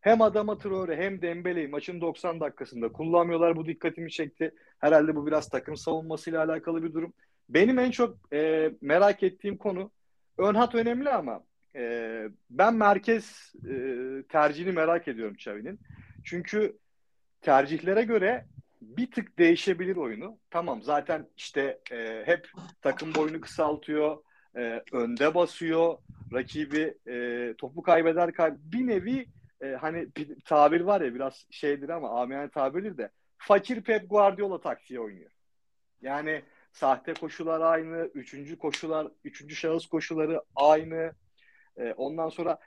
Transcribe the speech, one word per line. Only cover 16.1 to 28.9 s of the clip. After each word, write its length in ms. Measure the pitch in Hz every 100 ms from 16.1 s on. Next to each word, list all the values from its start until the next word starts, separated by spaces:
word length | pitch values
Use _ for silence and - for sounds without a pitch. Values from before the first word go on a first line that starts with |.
| - -
Çünkü 520 | 175 170 214 214 - _ _ _ _ _ _
tercihlere 600 | - 135 139 156 165 196
göre 420 | 233 220 185 247 - - - _
bir 300 | 107 131 247
tık 280 | - - -
değişebilir 560 | 170 170 - 175 185 180
oyunu. 420 | 135 110 175 226 _
Tamam, 320 | 170 170 117
zaten 460 | 110 147 143 156 - _
işte, 420 | - 147 139 131 -
e, 320 | 120 113 113 110
hep 220 | 175 - 185 175 -
takım 340 | 143 135 160 156
boyunu 260 | 156 160
kısaltıyor, 760 | - - 156 151 - 151 151 151 _ _ _ 117
e, 280 | 120 113 -
önde 440 | 131 117 120 147 170
basıyor, 640 | 170 - 170 160 170 160 _ - 110
rakibi, 640 | 123 127 151 147 151 156 - -
e, 460 | 123 120 120 120 113
topu 240 | 131 151
kaybeder, 520 | 165 165 165 165 175
kay-, 240 | 170 160 143
bir 300 | 156 214
nevi, 400 | 254